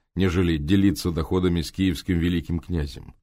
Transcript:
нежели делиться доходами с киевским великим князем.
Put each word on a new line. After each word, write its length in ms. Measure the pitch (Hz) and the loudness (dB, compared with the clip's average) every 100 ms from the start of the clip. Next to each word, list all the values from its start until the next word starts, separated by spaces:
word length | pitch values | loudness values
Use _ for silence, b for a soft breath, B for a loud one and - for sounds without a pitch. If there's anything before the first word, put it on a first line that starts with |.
| _ 85 | _ -2
нежели 400 | 92 85 87 80 | 0 2 2 0
делиться 560 | 73 98 98 - 90 | 2 4 4 2 -2
доходами 500 | 80 78 92 92 87 | -4 -2 0 2 0
с 80 | 78 | -2
киевским 480 | - 92 80 - 85 | -2 -2 0 -2 0
великим 400 | 87 87 - 87 | 0 -2 -2 -6
князем. 560 | - 87 73 - 69 - | -4 -4 -4 -8 -18 -20